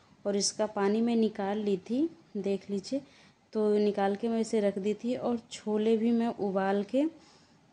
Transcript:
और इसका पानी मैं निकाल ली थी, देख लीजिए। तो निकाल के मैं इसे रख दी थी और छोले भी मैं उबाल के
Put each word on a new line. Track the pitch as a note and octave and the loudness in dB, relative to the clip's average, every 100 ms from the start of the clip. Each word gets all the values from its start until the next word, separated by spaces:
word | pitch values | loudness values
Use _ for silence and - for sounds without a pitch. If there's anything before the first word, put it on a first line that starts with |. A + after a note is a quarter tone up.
| _ _ | _ _
और | G3+ | -2
इसका | G3+ F#3+ - G#3+ | 0 0 0 -2
पानी | G#3+ G3 A3 | 0 2 2
मैं | A#3 | 2
निकाल | A#3 A3 G#3+ G3 G#3 | 2 2 0 -4 -2
ली | G#3 F#3+ | 0 -2
थी, | - B3 E4 - - G#3 | -2 -2 -2 -4 -12 -6
देख | G3 G3 G3 | -2 -4 -4
लीजिए। | G3+ - C4+ C#4 - - _ _ | -6 -4 -6 -8 -20 -20 _ _
तो | G#3+ G#3+ | 0 2
निकाल | G#3 G#3 G3+ G3 | 4 2 2 0
के | G3+ A#3 | 0 -2
मैं | A3+ | -2
इसे | A3 A3+ | 0 0
रख | G3+ G3+ | 0 0
दी | G3 | -2
थी | G#3 A#3 B3 | -2 -4 -2
और | A#3+ A#3+ - | -2 -4 -6
छोले | - G#3+ G#3+ A3 A3+ | -10 -2 0 2 2
भी | A#3 | 4
मैं | A#3 A#3 - | 2 0 -2
उबाल | G3+ F#3+ F#3+ G3+ | -2 0 0 0
के | G3+ C4 D#4 - - - _ _ _ | 0 0 0 -4 -20 -20 _ _ _